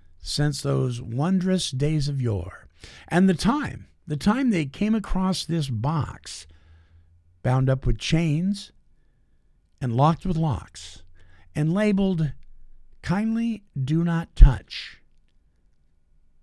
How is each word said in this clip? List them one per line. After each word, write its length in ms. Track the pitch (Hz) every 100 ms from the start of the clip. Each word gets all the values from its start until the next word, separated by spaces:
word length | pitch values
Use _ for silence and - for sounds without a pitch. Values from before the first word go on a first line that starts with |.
| - -
since 400 | - - 147 139
those 400 | 139 135 131 120
wondrous 720 | 120 120 160 190 185 185 -
days 360 | 131 143 156 139
of 140 | 139
yore. 460 | 120 101 90 - - _ - - -
And 200 | 165 190
the 60 |
time, 540 | 175 190 294 226 - - _ -
the 120 | 151
time 340 | 196 240 262
they 140 | 185 143
came 280 | - 208
across 500 | 220 202 185 185 180
this 260 | - 165 135
box, 760 | 110 127 160 - - - - - - - - - - - _ _ _
bound 280 | 127 131 131
up 160 | 131 123
with 120 | 110
chains 760 | - 160 170 147 185 202 - - _ _ _ _ _ _ _ _ _ -
and 160 | 127 113
locked 300 | 147 170 185
with 100 | 160
locks, 680 | 160 117 - - - - - - - - - -
and 180 | 156
labeled, 600 | 185 214 196 196 175 151 - - - - - - -
"Kindly 640 | - 180 220 226 233 214 - 143
do 220 | 131 160
not 320 | 170 165 165 -
touch. 640 | 139 120 - - - - _ _ _ _ _ _ _ _ _ _ _ _ _ _